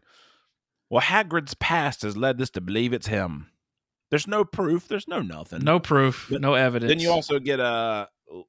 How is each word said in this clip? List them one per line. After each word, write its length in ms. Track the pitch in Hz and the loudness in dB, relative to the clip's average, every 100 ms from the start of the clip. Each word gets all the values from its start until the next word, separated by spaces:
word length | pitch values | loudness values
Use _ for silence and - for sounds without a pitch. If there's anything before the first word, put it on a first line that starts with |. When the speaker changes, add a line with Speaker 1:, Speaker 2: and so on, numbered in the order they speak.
| _ _ _ _ _ _ _ _ _ | _ _ _ _ _ _ _ _ _
Speaker 1:
"Well, 100 | 120 | 0
Hagrid's 540 | 127 196 196 165 143 | 4 2 2 -2 -4
past 480 | - - 170 143 - | -6 -2 0 0 -4
has 160 | 107 104 | -6 -2
led 200 | 131 123 | 0 0
us 100 | 127 | -4
to 100 | - | -6
believe 320 | 90 107 120 | -4 -2 0
it's 140 | 120 104 | -2 -2
him. 440 | 107 92 73 76 _ _ _ _ _ _ | -2 -2 -6 -14 _ _ _ _ _ _
There's 180 | 147 190 | -2 0
no 160 | 208 | 0
proof. 420 | 202 - 175 175 - | 0 -2 0 0 -2
There's 200 | 202 262 | -6 -4
no 140 | 330 | -6
nothing." 420 | 175 156 80 - | -6 -8 -10 -2
Speaker 2:
No 160 | 139 170 | 2 2
proof. 460 | - 147 135 127 - | 4 4 4 0 -6
Speaker 1:
But 120 | 139 | -2
Speaker 2:
No 100 | 139 | 2
evidence. 380 | 131 131 120 117 | 4 4 2 2
Speaker 1:
then 100 | 160 | 2
you 100 | 170 | 2
also 280 | 170 147 143 | 2 2 -2
get, 180 | 131 135 | 0 0
uh, 460 | 123 117 113 107 98 _ - 85 | 0 0 0 -2 -6 _ -18 -18